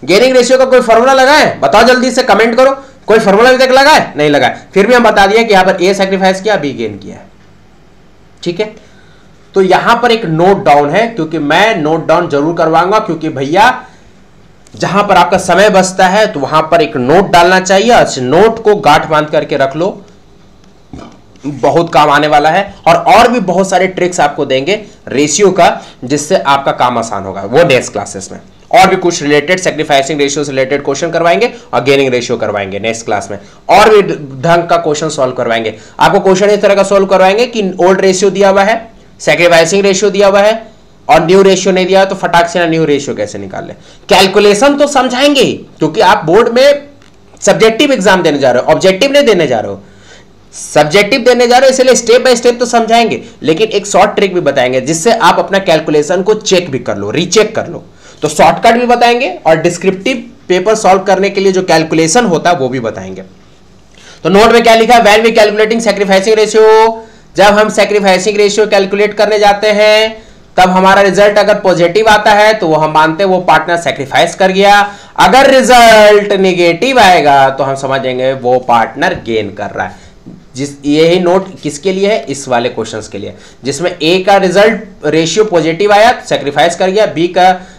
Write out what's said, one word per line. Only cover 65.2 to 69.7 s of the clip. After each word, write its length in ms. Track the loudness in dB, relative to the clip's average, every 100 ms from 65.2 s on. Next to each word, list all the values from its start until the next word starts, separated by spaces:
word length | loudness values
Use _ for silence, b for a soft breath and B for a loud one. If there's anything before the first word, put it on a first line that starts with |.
| 2
we 120 | 2
calculating 500 | 2 2 -2 -2 -2
sacrificing 480 | -2 0 0 2 0
ratio, 560 | 2 2 4 4 2 0 B B B 0
जब 80 |
हम 260 | 2 2 0
sacrificing 680 | 0 0 0 0 0 0 0
ratio 300 | 0 0 0
calculate 460 | 0 0 -2 -2
करने 260 | 0 -2 2
जाते 280 | 2 2
हैं, 560 | 0